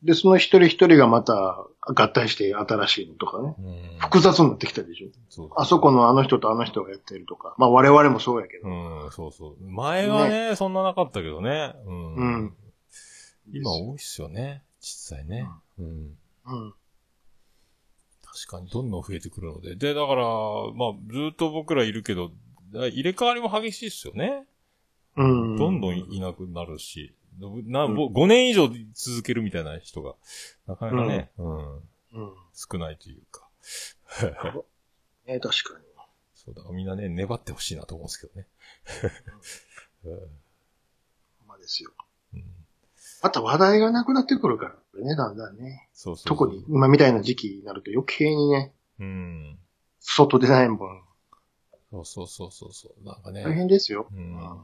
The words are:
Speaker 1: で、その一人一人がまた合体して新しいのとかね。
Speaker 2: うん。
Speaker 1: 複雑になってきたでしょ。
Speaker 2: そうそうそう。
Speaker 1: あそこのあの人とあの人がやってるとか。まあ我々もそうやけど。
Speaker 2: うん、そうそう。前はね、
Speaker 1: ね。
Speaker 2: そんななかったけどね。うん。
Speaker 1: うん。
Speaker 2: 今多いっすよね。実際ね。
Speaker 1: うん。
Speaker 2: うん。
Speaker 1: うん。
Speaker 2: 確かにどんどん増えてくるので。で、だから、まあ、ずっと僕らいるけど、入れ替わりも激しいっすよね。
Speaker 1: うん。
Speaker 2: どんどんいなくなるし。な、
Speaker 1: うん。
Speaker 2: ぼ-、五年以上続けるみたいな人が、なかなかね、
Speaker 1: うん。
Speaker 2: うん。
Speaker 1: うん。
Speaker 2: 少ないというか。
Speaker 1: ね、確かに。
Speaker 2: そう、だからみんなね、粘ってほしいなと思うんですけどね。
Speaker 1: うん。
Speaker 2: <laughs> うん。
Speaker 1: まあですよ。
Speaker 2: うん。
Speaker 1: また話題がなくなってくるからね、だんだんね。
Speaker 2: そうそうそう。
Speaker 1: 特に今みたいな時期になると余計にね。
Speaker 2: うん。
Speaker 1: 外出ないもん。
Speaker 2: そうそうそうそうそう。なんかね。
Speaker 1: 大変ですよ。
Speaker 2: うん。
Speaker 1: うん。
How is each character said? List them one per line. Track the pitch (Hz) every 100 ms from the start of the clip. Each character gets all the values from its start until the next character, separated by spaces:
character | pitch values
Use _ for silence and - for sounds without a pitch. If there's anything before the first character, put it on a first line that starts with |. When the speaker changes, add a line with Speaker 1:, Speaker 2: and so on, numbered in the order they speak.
Speaker 1:
で、 | 156
そ | 160 190
の | 185
一 | - 190
人 | 170
一 | - 180
人 | 160
が | 123
ま | 117
た | - 107 95 90 - _
合 | - - 110
体 | - 113
し | -
て | 101
新 | 101 101 110 98
し | -
い | 87
の | 80
と | 98
か | 98
ね。 | 135 156
Speaker 2:
う | - - - -
ん。 |
Speaker 1:
複 | - 185
雑 | 180 170
に | 156
な |
っ | -
て | -
き |
た | -
で | 92
し | 85
ょ。 | 95
Speaker 2:
そ |
う | _ _
そ | -
う | 80
そ |
う。 | -
Speaker 1:
あ |
そ | 139 175
こ | 151
の | 127 120
あ |
の | 131
人 | 135 123
と | 110
あ |
の | 110
人 | 113 -
が | 95
や | 95
っ |
て | - 95
る | 90
と |
か。 | 92 - -
ま | 123
あ |
我 | 123 135
々 | 147 147
も | 120
そ | - 120
う |
や | 98
け | 90
ど。 | 98
Speaker 2:
う | 90 85 80 76
ん、 |
そ | - 80
う |
そ | - 78
う。 | -
前 | 95 92 135 175 202
は | 214 214
ね、 | 214 226
Speaker 1:
ね。 | 208
Speaker 2:
そ | 190
ん |
な | 185
な | 190
か | 185
っ | 165
た | 107
け | 80
ど | 78
ね。 | 104 147 143 135
う | 104
ん。 | 90 82
Speaker 1:
う | 80
ん。 | 123 117 107 90 - _ _ - - - - _ 214
Speaker 2:
今 | 139 131
多 | 82 101
い | 143
っ |
す | - -
よ | 73
ね。 | 92 131 139 _ _
実 | - - - 69
際 | 71
ね。 | 107 131 82 _ -
Speaker 1:
う |
ん。 | 85
Speaker 2:
う |
ん。 | 80 78 76 _ _ 123
Speaker 1:
う | 127 107
ん。 | 104 _ _ _ _ _ _ _ _ _ _ _ _ _ _
Speaker 2:
確 | _ - -
か | 87
に | 90
ど | 113
ん | 131
ど | 92
ん |
増 | 80
え | 90
て | 85
く | -
る | 85
の | 78
で。 | 95
で、 | 90 143
だ | 147 147
か |
ら、 | 131
ま | 120 113 107 107 107 113 117
あ、 | 104 107
ず | 120 156
っ |
と | 151 165
僕 | 156 156
ら | 156
い | 110
る | 110
け | 104
ど、 | 95 87 - _ _ 90
入 | 107 123 -
れ | 147
替 | 185
わ | 240
り | 240
も | 233
激 | 214 220
し | 196 226
い |
っ |
す | - -
よ |
ね。 | 95 175 277 277 _ _ _ _ _ _ -
Speaker 1:
う | 131
ん。 | 127 113 110
Speaker 2:
ど | 151
ん | 185
ど | 95
ん | 90
い | 90 98
な | 92
く | 85 92
な | 87
る | 87 76
し。 | - - 73 _ _ 92 98 110 110
な、 | 127
Speaker 1:
う | 147
ん。 |
Speaker 2:
ぼ-、 | 107 143
五 | 110 175
年 | 233 254
以 |
上 | 214 143 120 110
続 | - - 120
け | 113
る | 120
み | 107
た | 87
い |
な | 78 76
人 | - -
が、 | 69 65 _ - - _ -
な | 92
か | 113
な | 127
か | 117
ね、 | 98 76 -
Speaker 1:
う |
ん。 | 85 78
Speaker 2:
う |
ん。 | 73 71 82 _ _
Speaker 1:
う | 113
ん。 | 107 92 _
Speaker 2:
少 | - - 92
な | 82
い | 80
と | -
い | -
う | _
か。 | - _ _ - - - _ _ - 101 - 92 - - _ _ _ _ _ -
Speaker 1:
ね、 | 127
確 | 120 -
か | - -
に。 | _ _ - _ _
Speaker 2:
そ | _ -
う、 |
だ | -
か | -
ら |
み | 90
ん | 95
な | 95
ね、 | 101
粘 | 85 98
っ | 117
て | -
ほ | 65
し | -
い | 80
な | 73
と |
思 | 82
う |
ん | 80
で |
す | -
け | -
ど |
ね。 | - 98 _ _ _ - - - - - - - - _ - _ _
Speaker 1:
う | 85
ん。 |
Speaker 2:
<laughs> |
う | 82
ん。 | 80 73 _ _ _ _ _ _ _ _ _ _ _
Speaker 1:
ま |
あ | -
で | -
す | -
よ。 | - _ - _ _
Speaker 2:
う | 82
ん。 | - - - _ _ _ - -
Speaker 1:
ま | 196
た | 156
話 | 113 147
題 | 190 208
が | 220
な | 233
く | 240
な | 262
っ | 254
て | 269
く | 185
る | 117
か | - - _
ら | 95
ね、 | 120 151
だ | 120
ん | 101
だ | 110
ん | 101
ね。 | 127 135 _
Speaker 2:
そ | _ -
う | 82
そ | -
う | 147
そ | 151
う。 |
Speaker 1:
特 |
に | 98 -
今 | 147 135
み | 143
た | 139
い |
な | 117
時 | 104 127
期 | 107
に | 98
な | 101
る | 98
と | 101
余 | 110 131
計 | - 151
に | 151 147
ね。 | 139 139 _ _ _
Speaker 2:
う |
ん。 | 95 95 87 82 73 73 _ _ _ _
Speaker 1:
外 | - - 143 131
出 | 127
な | 131
い | 123
も | 110 95
ん。 | 95 92 _ _ _ _ _ _ _ _
Speaker 2:
そ | 98
う |
そ | 80 -
う | 87
そ | - 90
う |
そ | - -
う |
そ | - - -
う。 | 104
な | 98
ん |
か | 95
ね。 | 95
Speaker 1:
大 | 123
変 | 160 180
で | 196
す | -
よ。 | 104 110
Speaker 2:
う |
ん。 | 98 87 85
Speaker 1:
う |
ん。 | 85 82